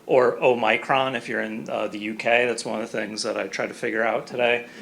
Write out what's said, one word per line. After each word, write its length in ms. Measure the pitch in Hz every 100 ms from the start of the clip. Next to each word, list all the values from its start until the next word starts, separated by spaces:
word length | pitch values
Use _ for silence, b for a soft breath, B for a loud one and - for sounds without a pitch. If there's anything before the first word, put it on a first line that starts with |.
| -
or 320 | 139 123 120
Omicron 720 | 143 120 110 117 - 135 131
if 140 | 127 117
you're 140 | 110
in, 260 | 110 110 -
uh, 180 | 110 107
the 100 | 104
U 160 | 107
K. 320 | 110 120 117 123
That's 180 | 117
one 160 | 127 110
of 100 | 110
the 80 | 117
things 240 | 107 107
that 140 | 110 104
I 100 | 98
tried 220 | - 120
to 60 |
figure 280 | - 120 110
out 240 | 113 113 -
today. 400 | 135 120 120 120 -